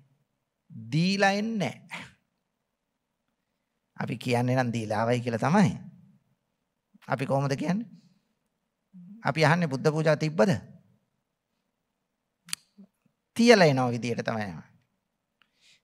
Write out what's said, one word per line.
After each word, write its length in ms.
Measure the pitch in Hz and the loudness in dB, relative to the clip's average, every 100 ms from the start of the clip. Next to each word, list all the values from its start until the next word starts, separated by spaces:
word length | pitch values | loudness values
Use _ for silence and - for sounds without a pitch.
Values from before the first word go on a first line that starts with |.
| _ _ _ _ _ _ _ | _ _ _ _ _ _ _
දීලා 640 | 117 113 147 180 196 196 | -18 -4 0 0 2 2
එන්නේ 440 | 202 220 226 143 - | 0 -4 -4 -6 -8
නෑ. 240 | - - - _ _ _ _ _ _ _ _ _ _ _ _ _ _ _ _ _ _ - | -18 -18 -18 _ _ _ _ _ _ _ _ _ _ _ _ _ _ _ _ _ _ -10
අපි 200 | 120 123 | -8 -6
කියන්නේ 400 | 131 120 123 127 | -2 0 0 0
නම් 160 | 123 | 0
දීලා 280 | 113 107 107 | -4 -4 -2
ආවයි 200 | 113 123 | 0 0
කියලා 180 | 120 113 | -2 -2
තමයි. 360 | 123 196 147 80 - - - _ _ _ _ _ _ _ _ _ | 0 4 2 0 -14 -20 -20 _ _ _ _ _ _ _ _ _
අපි 220 | - 127 139 | -8 -6 -2
කොහොමද 280 | 135 139 | -2 -2
කියන්නේ? 340 | 139 208 196 240 - _ _ _ _ _ _ _ _ _ 185 180 226 | -4 -4 -4 -6 -18 _ _ _ _ _ _ _ _ _ -20 -20 -10
අපි 240 | 139 135 | -6 2
අහන්නේ 240 | 147 170 165 | 4 4 0
"බුද්ධ 220 | 131 156 | 0 0
පූජා 260 | 147 160 151 | 2 0 0
තිබ්බද?" 560 | 156 160 208 123 - - _ _ _ _ _ _ _ _ _ _ _ _ _ _ _ _ 170 - _ _ 196 _ _ _ _ - | 0 0 0 0 -6 -20 _ _ _ _ _ _ _ _ _ _ _ _ _ _ _ _ -14 -14 _ _ -20 _ _ _ _ 2
තියලා 300 | 233 220 165 | 6 8 8
එනවා 240 | 131 123 | 4 0
විදියට 320 | 120 117 117 | -2 -6 -4
තමයි 200 | 117 113 | -4 -4
අහන්නේ. 260 | 104 78 - _ _ _ _ _ _ _ _ _ _ _ | -6 -10 -16 _ _ _ _ _ _ _ _ _ _ _